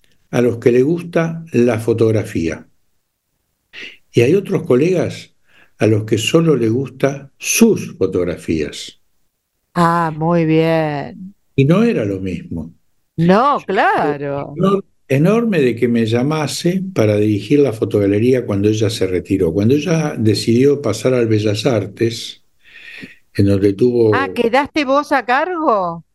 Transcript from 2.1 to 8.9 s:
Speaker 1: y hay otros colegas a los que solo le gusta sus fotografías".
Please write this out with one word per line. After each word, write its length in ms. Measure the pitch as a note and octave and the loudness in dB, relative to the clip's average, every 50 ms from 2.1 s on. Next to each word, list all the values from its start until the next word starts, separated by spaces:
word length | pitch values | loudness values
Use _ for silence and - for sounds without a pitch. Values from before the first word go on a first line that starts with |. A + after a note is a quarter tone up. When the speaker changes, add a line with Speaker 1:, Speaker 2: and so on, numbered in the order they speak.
| G#2+ G#2+ F#2 - - - E2 D#2+ D#2 - - _ _ _ _ _ _ _ _ _ _ _ _ _ _ _ _ _ _ _ _ _ - - - - - - _ _ | 2 0 -2 -4 -6 -4 -4 -4 -6 -8 -12 _ _ _ _ _ _ _ _ _ _ _ _ _ _ _ _ _ _ _ _ _ -20 -20 -20 -20 -20 -20 _ _
Speaker 1:
y 100 | - A#2+ | 0 2
hay 120 | A#2 C3 E3+ | 2 4 2
otros 280 | G3+ G3 - F#3+ - - | 0 0 -2 -4 -4 0
colegas 720 | - B2 B2 D3 F3+ F#3 E3+ B2 F2+ - - - - _ _ _ _ _ _ _ _ _ | 0 2 2 2 2 0 -2 -2 -4 -6 -10 -16 -20 _ _ _ _ _ _ _ _ _
a 80 | - A2+ | -2 0
los 160 | G#2 A2 G#2 A2 | 2 2 0 0
que 120 | G#2+ A#2 | 0 -2
solo 380 | G#2 - - - E3 E3 D#3+ D3 | -2 0 2 2 2 4 2 2
le 140 | A#2+ A#2 A2 | 2 2 0
gusta 600 | A2+ C3 C#3 - - - - C3+ C#3+ C#3 - - _ | 0 -2 -4 -6 -4 -2 -2 -2 -2 -4 -12 -18 _
sus 580 | _ - - - - A3+ A3+ F3+ A2+ - - - | _ -8 -4 2 4 4 4 4 2 -2 -8 -6
fotografías". 1000 | - F#2+ F#2 - F#2 F2 E2+ D#2+ - - - E2 D#2+ D2 C#2+ - - - - | -4 -4 -2 -2 -2 -2 -4 -6 -6 -6 -4 -4 -4 -4 -6 -8 -12 -16 -16